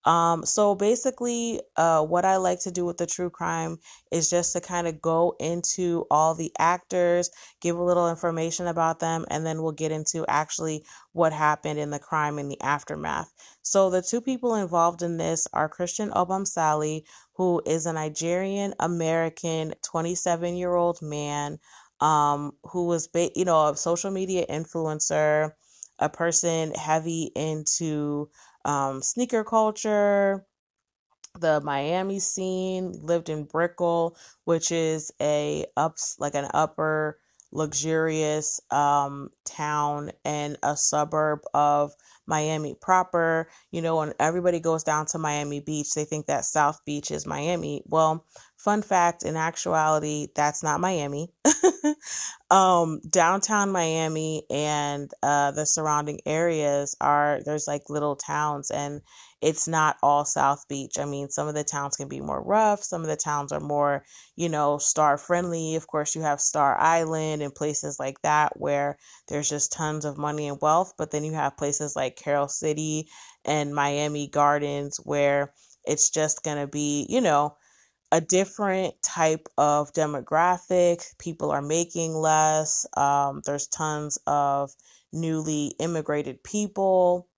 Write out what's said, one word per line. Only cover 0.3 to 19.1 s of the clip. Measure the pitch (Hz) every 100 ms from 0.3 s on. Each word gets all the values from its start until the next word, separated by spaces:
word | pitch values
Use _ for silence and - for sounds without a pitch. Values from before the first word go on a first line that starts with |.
| 165 -
so | - 208
basically, | 196 202 247 262 254 240 233 233 226 - -
uh, | 165 160
what | 156 175
I | 190 190
like | 185 180
to | -
do | 180 175
with | 170
the | 170
true | - 180
crime | - 170 165 160 165 - - _
is | 170 160
just | 175 170
to | 175
kinda | 170 175 170
go | 156 165 165 175 -
into | 151 170 - - 180 170 -
all | 147 160
the | 165 160 -
actors, | 160 180 _ 185 175 175 175 - - _
give | 170 170
a |
little | 175 175 170
information | 165 175 165 165 165 175
about | 165 165 165
them, | 165 165 -
and | 151
then | 160 160
we'll | 160
get | 151 156
into | 156 156 165 -
actually | 143 156 - 160 156 - - -
what | 170 160
happened | 151 151 151 156 151
in | 147
the | 147
crime | - 160 147 147
and | 143
the | -
aftermath. | 127 143 - 156 - 73 160 _ - _
So | - 196 190
the | 185
two | 180 233
people | 233 254 247
involved | 220 185 170 170 170
in | 170 165
this | 165 165 -
are | - 156
Christian | - 180 - 214
Obumsali, | 202 180 190 196 - 156 151 151 156 - - _
who | - 185 175 -
is | 160
a | 160
Nigerian | 160 156 151 165 175 190 196 202 -
American | 165 170 160